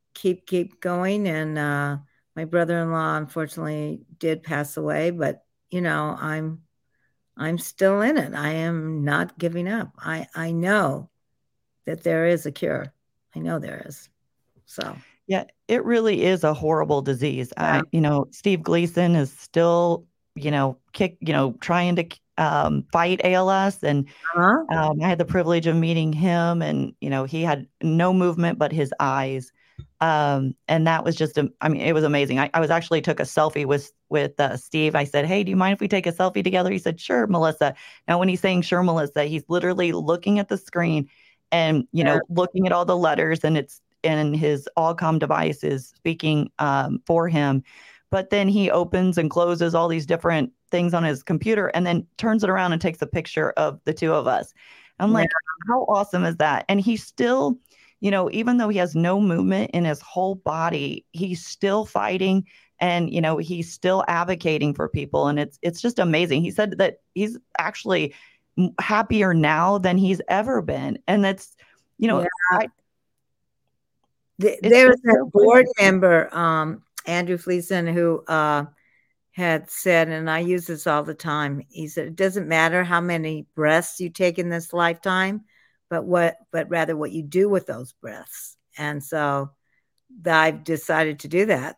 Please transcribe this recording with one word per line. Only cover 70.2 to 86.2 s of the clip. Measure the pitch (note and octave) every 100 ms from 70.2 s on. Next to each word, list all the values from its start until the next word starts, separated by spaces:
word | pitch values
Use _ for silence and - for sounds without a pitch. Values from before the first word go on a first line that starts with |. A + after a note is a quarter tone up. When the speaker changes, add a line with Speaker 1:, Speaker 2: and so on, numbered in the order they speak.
| -
Speaker 2:
ever | F#3+ A#3 A#3+
been. | D3+ C#3 C3+ - -
And | G3+
that's, | G3 F#3+ - _ _ _ _ -
you | A3+
know, | D#3+
Speaker 1:
Yeah. | F3 - F3+
Speaker 2:
I, | F#3 A3+ - _ _ _ _ _ _ _ _ _ _ _ _ _ _ _ -
Speaker 1:
Th-, | G3+ -
Speaker 2:
it's | A3
Speaker 1:
there | B3 B3+
was | B3
Speaker 2:
just | A#3+
Speaker 1:
a | B3+
Speaker 2:
so | C4+
Speaker 1:
board | G3+ G#3+ B3 B3 G#3
Speaker 2:
crazy. | G3
Speaker 1:
member, | F#3+ F#3 E3 -
um, | E3+ E3 D#3+ D#3 - _ -
Andrew | - F3 F3 F3
Fleeson, | F#3 F3+ E3+ F#3 E3+
who, | F3 E3+ D#3 -
uh, | D#3 D3+ D3 D3 _ _ _ _ _ _
had | - F3 D#3 -
said, | - F#3+ E3 E3
and | D#3+ D#3+
I | D#3+
use | F3 F3+ E3+
this | D#3 E3+
all | D3
the | D#3
time, | D3+ E3 D3+ C#3+ C#3+ -
he | E3 D#3
said, | E3 D#3
"It |
doesn't | E3 F#3+ G3 D#3
matter | D#3+ E3 F3+
how | F3 F3
many | F3 E3 D#3 D#3 -
breaths | - D3+ E3 E3+ -
you | F3
take | E3+ F3+ E3+
in | F3
this | E3+ E3
lifetime, | F3 E3+ E3+ G3 F#3 F#3+ G#3+ - _ _ _ -
but | E3+
what, | - F3